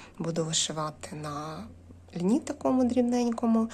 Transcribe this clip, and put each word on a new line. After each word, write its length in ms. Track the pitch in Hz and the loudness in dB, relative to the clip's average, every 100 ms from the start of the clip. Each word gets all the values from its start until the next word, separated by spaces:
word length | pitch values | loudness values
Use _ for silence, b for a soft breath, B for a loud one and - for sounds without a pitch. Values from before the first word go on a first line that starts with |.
| B - | B -8
буду 260 | 165 165 160 | -4 -2 0
вишивати 680 | 160 - 156 151 151 - 151 | 0 -2 -2 -6 -6 -12 -10
на 480 | 151 147 156 160 226 - - - - 175 | -8 -8 -8 -10 -14 -18 -20 -20 -12 -2
льні 220 | 180 277 | 2 2
такому 440 | - 285 269 262 | 0 -2 2 4
дрібненькому. 840 | 247 247 240 247 240 233 233 226 226 | 4 4 2 4 2 2 4 4 2